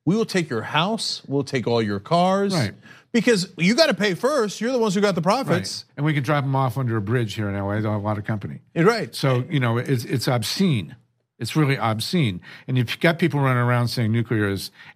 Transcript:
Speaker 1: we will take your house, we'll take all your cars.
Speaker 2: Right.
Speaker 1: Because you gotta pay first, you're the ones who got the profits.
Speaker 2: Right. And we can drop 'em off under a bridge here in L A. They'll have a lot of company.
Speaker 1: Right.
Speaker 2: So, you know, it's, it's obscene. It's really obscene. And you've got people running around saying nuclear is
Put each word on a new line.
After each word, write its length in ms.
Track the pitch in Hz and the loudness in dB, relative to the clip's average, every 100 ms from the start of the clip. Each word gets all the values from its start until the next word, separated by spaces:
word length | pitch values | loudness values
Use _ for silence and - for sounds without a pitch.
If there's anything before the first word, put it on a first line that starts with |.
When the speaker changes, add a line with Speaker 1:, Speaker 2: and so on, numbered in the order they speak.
| - | 0
Speaker 1:
we 80 | 214 | 0
will 80 | |
take 240 | 214 190 165 | 0 -2 -2
your 140 | 113 | -4
house, 580 | - 147 180 220 - - - | -2 0 0 -2 -4 -8 -4
we'll 180 | 139 | -4
take 220 | 135 135 113 | -2 -2 0
all 160 | 117 | 0
your 180 | 110 101 | 0 -4
cars. 540 | - 170 185 196 202 | 0 2 4 2 0
Speaker 2:
Right. 180 | 180 104 - - - _ | 0 -2 -4 -20 -20 _
Speaker 1:
Because 360 | 233 247 208 175 - | 2 4 2 0 0
you 160 | 170 | 2
gotta 180 | 247 311 | 4 4
pay 220 | 175 208 | 2 0
first, 440 | 175 247 302 208 - | 0 0 0 -2 -2
you're 100 | 226 | -2
the 60 | 262 | 0
ones 160 | 220 | 0
who 80 | 190 | 2
got 120 | 202 | 2
the 60 | 175 | 2
profits. 640 | 170 240 262 170 98 - - | 2 0 0 -2 -4 -10 -12
Speaker 2:
Right. 100 | - | -4
And 80 | 147 | 0
we 80 | |
can 80 | 147 | 0
drop 220 | 123 147 | 0 0
'em 120 | 135 135 | 0 0
off 220 | 131 135 | 0 0
under 180 | 123 113 | -2 -2
a 40 | |
bridge 320 | 101 127 110 | 0 0 -2
here 120 | 113 104 | -4 -4
in 40 | |
L 160 | 101 98 | -2 -2
A. 80 | 107 | -2
They'll 100 | 107 | -2
have 80 | 104 | -2
a 40 | |
lot 120 | 104 104 | -2 -4
of 80 | |
company. 360 | 104 107 - - _ | -4 -6 -6 -12 _
Speaker 1:
Right. 400 | 165 175 226 143 | 0 2 2 -4
Speaker 2:
So, 300 | - 139 127 147 | -2 0 0 0
you 100 | 147 | -2
know, 160 | 123 117 | 0 0
it's, 280 | 120 127 - | 0 -2 -2
it's 200 | 135 156 | -4 0
obscene. 720 | 123 107 - 190 120 80 - _ _ _ - | -2 -2 0 0 0 -4 -14 _ _ _ -10
It's 160 | 117 | -4
really 220 | 156 143 135 | 2 2 2
obscene. 640 | 110 110 - - 123 90 - - - | 0 -2 -2 0 0 -2 -10 -14 -4
And 120 | 127 | -2
you've 200 | 117 - | -2 0
got 180 | 170 165 | 0 2
people 200 | 170 143 | 0 2
running 220 | 135 123 | 2 2
around 260 | 123 123 120 | 2 2 0
saying 240 | 127 110 | 0 0
nuclear 360 | 117 110 113 101 | 0 0 0 0
is 220 | 98 - - - | -2 -6 -16 -12